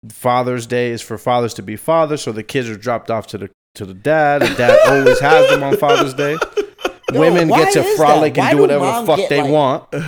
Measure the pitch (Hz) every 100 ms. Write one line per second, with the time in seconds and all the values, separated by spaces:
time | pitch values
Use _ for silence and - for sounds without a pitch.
0 | 113 - 123 123 123 127 117 123 123 117
1 | - 107 - 123 117 - 98 107 - 165
2 | 156 147 - 110 107 139 120 107 117 113
3 | - 113 - 104 95 _ _ - 95 95
4 | 143 156 147 143 - 139 123 - - 139
5 | 135 127 139 - 539 277 139 - 147 -
6 | 143 131 143 160 - - 403 _ - -
7 | - 127 160 175 165 - 156 156 - 208
8 | 147 151 151 131 208 147 139 143 139 240
9 | 226 151 175 143 143 151 139 151 - 147